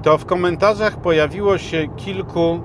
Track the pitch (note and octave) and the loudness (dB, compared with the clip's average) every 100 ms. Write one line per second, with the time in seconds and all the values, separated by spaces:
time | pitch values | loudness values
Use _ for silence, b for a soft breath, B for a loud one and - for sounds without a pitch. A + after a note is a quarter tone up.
0 | D3+ D#3 - F3+ F3+ E3 G3+ G#3 G#3+ - | 4 2 2 0 0 2 2 2 -2 -2
1 | F3+ D#3+ D3+ F#3 G3+ F#3+ - E3 D#3 - | 0 2 2 0 0 0 -2 -4 -4 -6
2 | F#3+ F#3+ F3+ F3 E3+ E3+ | -8 -8 -4 0 0 0